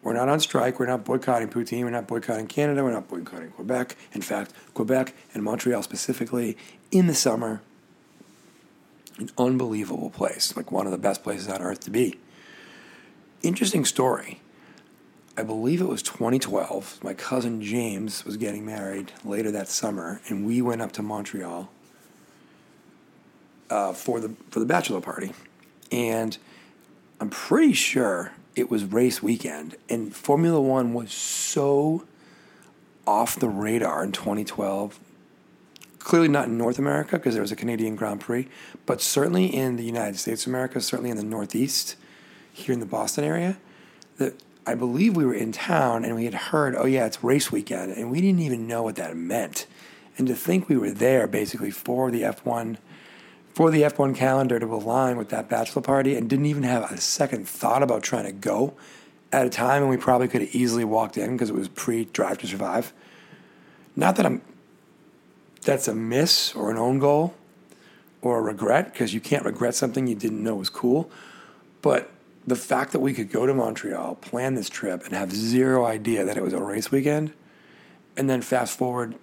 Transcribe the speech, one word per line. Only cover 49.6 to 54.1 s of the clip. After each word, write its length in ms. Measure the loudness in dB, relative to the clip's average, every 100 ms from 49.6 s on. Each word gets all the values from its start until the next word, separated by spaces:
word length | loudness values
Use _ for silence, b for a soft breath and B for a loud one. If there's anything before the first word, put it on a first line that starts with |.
| -10 B B B B -2
And 100 | 0
to 80 | 0
think 340 | 2 0 4
we 80 | 2
were 140 | 2
there 360 | 2 4 6 4
basically 440 | 0 -2 -4 -6
for 380 | -6 -4 0 0
the 140 | 0
F 220 | -2 -2 -4
one, 320 | -2 -4 -8 B B B B B B B
for 160 | 4 6
the 140 | 8
F 140 | 4 6
one 160 | 2